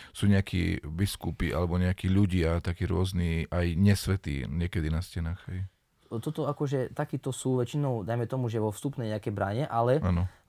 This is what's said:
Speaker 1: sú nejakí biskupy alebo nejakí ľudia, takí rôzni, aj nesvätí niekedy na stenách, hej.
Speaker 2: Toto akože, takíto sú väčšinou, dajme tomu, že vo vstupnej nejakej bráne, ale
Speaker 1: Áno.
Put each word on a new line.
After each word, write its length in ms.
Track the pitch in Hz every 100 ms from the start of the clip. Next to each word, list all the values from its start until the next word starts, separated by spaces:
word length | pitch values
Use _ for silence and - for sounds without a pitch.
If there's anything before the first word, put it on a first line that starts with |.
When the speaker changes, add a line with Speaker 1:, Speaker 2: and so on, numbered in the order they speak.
| -
Speaker 1:
sú 160 | - 101
nejakí 540 | 98 98 95 85 87
biskupy 680 | 76 82 101 - 87 - 87
alebo 240 | 78 87 90
nejakí 320 | 90 92 92
ľudia, 500 | 95 101 90 80 85
takí 280 | 85 85 87
rôzni, 560 | 87 92 90 85 82 -
aj 280 | 90 87 85
nesvätí 720 | 101 98 - 95 - 69 57
niekedy 400 | 82 87 95 78
na 160 | 80
stenách, 400 | - - 82 87 -
hej. 200 | 92 95 - _ _ _
Speaker 2:
Toto 360 | 113 156 156 139
akože, 480 | 143 143 135 123
takíto 360 | - 151 139 135
sú 280 | - 131 127
väčšinou, 440 | 123 147 139 117
dajme 220 | 95 120 110
tomu, 200 | 131 120
že 100 | 110
vo 120 | 107
vstupnej 420 | 101 143 139 110
nejakej 220 | 107 117
bráne, 300 | 101 98 110 151
ale 320 | 117 120 147
Speaker 1:
Áno. 300 | 98 87 92 -